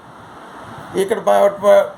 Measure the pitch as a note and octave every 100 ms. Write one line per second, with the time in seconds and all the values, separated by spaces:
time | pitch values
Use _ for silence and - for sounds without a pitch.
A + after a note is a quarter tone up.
0 | - - - - - - - - - F3
1 | G3 G#3+ F#3 G3+ G3+ G3 G3+ G3+ F#3+